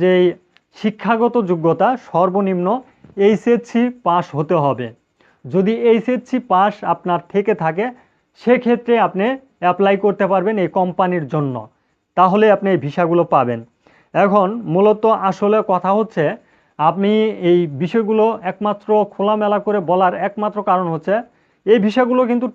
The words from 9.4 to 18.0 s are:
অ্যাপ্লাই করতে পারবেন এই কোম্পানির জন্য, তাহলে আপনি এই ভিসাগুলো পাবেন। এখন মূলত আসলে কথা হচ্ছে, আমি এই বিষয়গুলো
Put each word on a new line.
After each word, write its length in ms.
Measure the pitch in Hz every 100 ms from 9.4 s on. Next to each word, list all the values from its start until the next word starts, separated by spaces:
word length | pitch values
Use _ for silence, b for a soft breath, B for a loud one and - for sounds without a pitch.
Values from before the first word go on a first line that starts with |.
| - _
অ্যাপ্লাই 320 | 180 180 196 196
করতে 280 | 208 196 190
পারবেন 240 | 190 185 214
এই 60 | 170 196
কোম্পানির 460 | 180 165 185 180 139
জন্য, 220 | 156 143 123 110 _ _ _ _ -
তাহলে 280 | 185 202 214 196
আপনি 120 | 196
এই 60 | 175 143
ভিসাগুলো 380 | 160 170 170 165
পাবেন। 260 | 156 123 117 117 _ b b b
এখন 340 | - 196 202 185 233 180
মূলত 300 | 170 208 214 220 202 190
আসলে 280 | - 202 214 208
কথা 200 | 180 185 202
হচ্ছে, 260 | 220 - 151 226 b b b -
আমি 340 | 151 170 196 214 220 202 180
এই 100 | 175 170 135
বিষয়গুলো 440 | 170 226